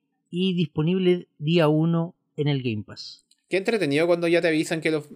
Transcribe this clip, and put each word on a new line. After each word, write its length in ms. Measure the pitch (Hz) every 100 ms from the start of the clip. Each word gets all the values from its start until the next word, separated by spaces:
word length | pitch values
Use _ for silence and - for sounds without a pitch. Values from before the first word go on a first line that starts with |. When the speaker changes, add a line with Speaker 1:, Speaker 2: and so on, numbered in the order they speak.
| _ _ -
Speaker 1:
y 240 | 170 190
disponible 760 | 180 160 156 156 190 180 175 - -
día 280 | 151 170 151
uno 460 | 156 165 170 165 - _ -
en 120 | 147
el 140 | 139
Game 220 | 123 107
Pass. 420 | - - - - _ _ -
Speaker 2:
Qué 80 | 185
entretenido 480 | 190 226 151 143 170
cuando 220 | 170 170
ya 140 | 170
te 60 | 170
avisan 320 | 156 156 165
que 100 | 160
los, 140 | 156 151